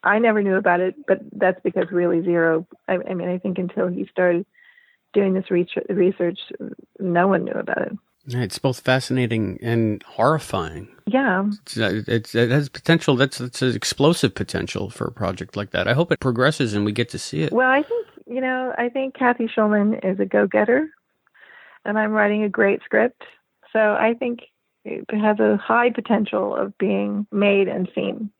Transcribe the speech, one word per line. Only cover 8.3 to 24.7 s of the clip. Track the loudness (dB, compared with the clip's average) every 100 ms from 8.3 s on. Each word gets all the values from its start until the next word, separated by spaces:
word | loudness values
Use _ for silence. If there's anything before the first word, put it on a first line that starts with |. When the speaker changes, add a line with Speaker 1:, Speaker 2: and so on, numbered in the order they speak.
| -4
Speaker 2:
it's | -4 -2
both | -2 -2
fascinating | 0 0 2 0 0 0 -2 -4
and | -2 2 2 -2
horrifying. | -8 0 2 2 -2 -6 -4 -10 -16 -12 -2
Speaker 1:
Yeah. | 0 0 0 -2 -6
Speaker 2:
It's, | -8 -2
uh, | -2 -2 0
it's, | -2 0
it | 0 2
has | 2 0
potential. | -6 2 2 4 2
That's, | 2 0
that's | -8 -2
an | 0
explosive | 0 -4 2 4 4 0
potential | 0 -4 -4 -4 -6 -8
for | -6 -8
a |
project | -4 -6 -4 -8 -8
like | -4
that. | -2 0
I |
hope | 0 0
it | 0
progresses | 0 2 0 2 -2
and | 0
we | 0
get | -2 -4
to | -6
see | -6 -4
it. | 0
Speaker 1:
Well, | 2 2
I | 2
think, | 0 -6 -6 -16 -10
you | -6
know, | -4 -4 -4 -4
I | -4
think | -2 -6
Kathy | 0 0 0 -2
Schulman | 0 2 4 2 0
is | -2 -2
a | 0
go-getter, | 2 2 2 2 2 0 _ _ _ _ _ -20 -20 -20 -12
and | -4 -2
I'm | 0
writing | 2 2 2
a | -2
great | 2 2 0
script. | 0 0 0 _ -20 _ _ _ _
So | 0
I | 2 2 0 0
think | -4 -6 -12 _ _